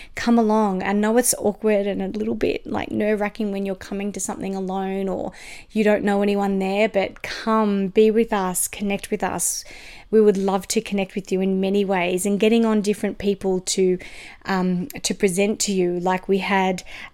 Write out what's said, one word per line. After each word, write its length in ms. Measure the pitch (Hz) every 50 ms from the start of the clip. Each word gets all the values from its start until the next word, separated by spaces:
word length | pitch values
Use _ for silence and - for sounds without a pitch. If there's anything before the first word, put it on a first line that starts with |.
| - - -
come 240 | - - 233 233
along. 460 | 233 220 214 214 220 214 202 190 185 196
I 100 | 202 202
know 240 | 208 208 214 226
it's 160 | 247 247 - - -
awkward 480 | - 208 190 - - 220 214 202 202
and 160 | 202 190 185 190
a 140 | 190 -
little 180 | 208 214 220 233
bit, 320 | 208 - - - - -
like, 240 | - - - - -
nerve-wracking 600 | - 214 208 208 214 202 208 208 208 - 214 202
when 140 | 196 196 202
you're 100 | 196 190
coming 360 | 190 - - 202 196 202 202
to 80 | 196 196
something 360 | - - - - - 190 196
alone 540 | 190 190 185 185 196 190 190 190 196 196 190
or 220 | 185 - - - - - - - - - - -
you 120 | - 214 214
don't 200 | 208 208 196 -
know 180 | 202 202 202
anyone 380 | 202 208 202 202 202 196 196 190
there, 280 | 190 190 196 202 220
but 360 | 214 - 196 190 - - - -
come, 640 | - - - - 226 220 220 220 208 202 196 196
be 240 | 190 - 214 220 220
with 200 | 208 226 226 226
us, 360 | 220 202 185 185 180 - -
connect 420 | - - - 208 196 196 196 - -
with 140 | 214 190 196
us. 420 | 185 - - - - - - - - - - - - - - - -
We 120 | 208 220
would 160 | 214 208 190
love 320 | 190 196 196 190 196 190 -
to 100 | - 220
connect 360 | 220 - 202 196 196 - -
with 180 | 208 - - 190
you 80 | 185
in 180 | 190 196 190 190
many 240 | 190 190 196 202 202
ways, 420 | 190 196 185 175 180 185 180 -
and 140 | 202 202 190
getting 240 | 214 214 233 233 226
on 180 | 220 220 214
different 360 | 190 208 208 - - 202 -
people 420 | - - 202 202 190 - 190 185 185
to, 360 | 185 - - 190 190 185 180 180 - - - - - - - - -
um, 420 | - 196 185 185 185 180 175 180 - - - -
to 100 | - 196
present 460 | - - 196 170 190 202 202 220 -
to 120 | - - 196
you. 260 | 185 180 175 175 175
Like, 300 | 175 185 185 185 - -
we 80 | 196
had 460 | 190 185 - 202 190 190 190 185 185 - - - - - -